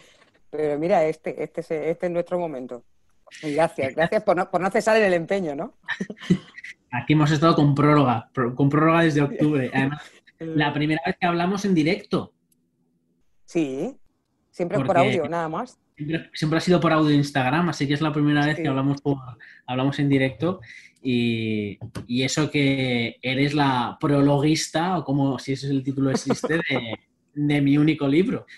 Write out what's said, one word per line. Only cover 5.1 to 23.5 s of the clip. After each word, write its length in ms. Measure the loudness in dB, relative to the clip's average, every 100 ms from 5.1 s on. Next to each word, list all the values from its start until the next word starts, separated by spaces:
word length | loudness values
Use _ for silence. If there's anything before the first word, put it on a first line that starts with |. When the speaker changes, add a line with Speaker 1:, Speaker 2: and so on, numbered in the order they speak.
Speaker 1:
empeño, 420 | 2 0 -4 -4 -6
¿no? 180 | -8 -10 -10
<laughs> 1040 | -10 -10 -4 0 0 -2 -20 -20 -20 _
Speaker 2:
Aquí 220 | -4 0
hemos 180 | 2 2
estado 240 | 4 4 4
con 180 | 4
prórroga, 560 | 4 4 4 4 0 -4
pro-, 200 | -4 -4
con 160 | 0 2
prórroga 340 | 4 4 4
desde 180 | 4 2
octubre. 500 | 0 0 0 0 -2
Además, 300 | -2 -2 -4 -14 -20
Speaker 1:
<laughs> 180 | _ -14
Speaker 2:
la 340 | -4 -2 0
primera 280 | 0 0 0 -2
vez 100 | -2
que 60 | -2
hablamos 380 | 0 -2 -2 0
en 80 |
directo. 600 | 2 2 -2 -4 -6 -6 _ _ _ _ _ _ _ _ _ _ _ -6
Speaker 1:
Sí, 520 | -4 -2 -4 -8 -10 _ _ _ _ _
siempre 260 | -8 -4 -2
es 60 |
por 120 | 2 2
Speaker 2:
Porque 120 | 4
Speaker 1:
audio, 220 | 2 -2
nada 180 | -4 -4
más. 320 | -6 -8 -14 _ -12
Speaker 2:
siempre, 340 | -6 -6 -6
siempre 240 | -4 0 2
ha 40 |
sido 200 | 4 4
por 100 | 4
audio 200 | 4 4
en 60 | 4
Instagram, 520 | 2 0 0 0 0
así 180 | -2 -2
que 60 |
es 80 | 0
la 100 | -2
primera 340 | 0 2 2 2
vez 120 | 0
Speaker 1:
Sí. 60 |
Speaker 2:
que 40 | -2
hablamos 340 | 0 0 -2
por, 160 | -2 -4 -6 -18 -20 -18 -8
hablamos 320 | -2 -2 0
en 100 | 2
directo. 500 | 2 0 -2 -4 -4 -10 -20 -20 _
Y, 800 | -2 0 0 -2 -2 -4 -6 -10 -14 -12 -6
y 180 | -2
eso 280 | -2 0 0
que 680 | 0 0 0 -2 -2 -4 -6
eres 320 | -4 -2 0